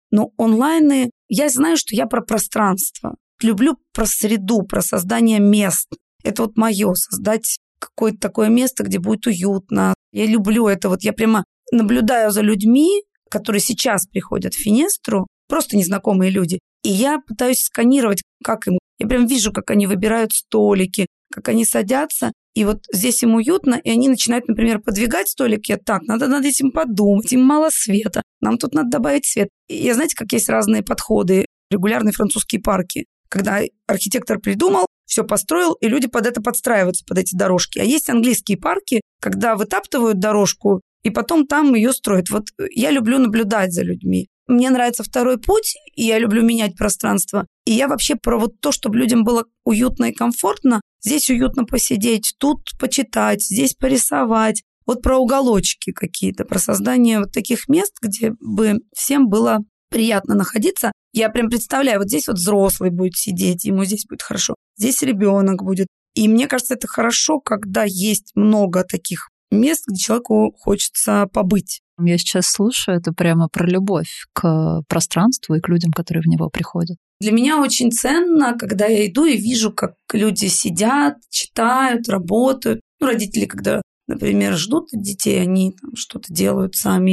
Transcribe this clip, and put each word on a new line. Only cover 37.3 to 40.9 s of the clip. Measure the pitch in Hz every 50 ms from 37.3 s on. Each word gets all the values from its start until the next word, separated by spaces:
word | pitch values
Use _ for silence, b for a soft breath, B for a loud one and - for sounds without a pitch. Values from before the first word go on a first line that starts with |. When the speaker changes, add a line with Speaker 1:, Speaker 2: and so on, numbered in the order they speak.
| 185
Speaker 1:
дорожки. | 180 196 190 185 175 - - - -
А | 196
есть | 214 285 320 - -
английские | 247 233 226 254 226 - - - 196
парки, | - - 311 359 403 - - 262 214 - _ _ _
когда | - - 190 190 214 233 220
вытаптывают | 190 208 208 359 392 392 - - 269 233 226 214 185
дорожку, | 185 214 208 208 202 170 - - - 202 196 185 - _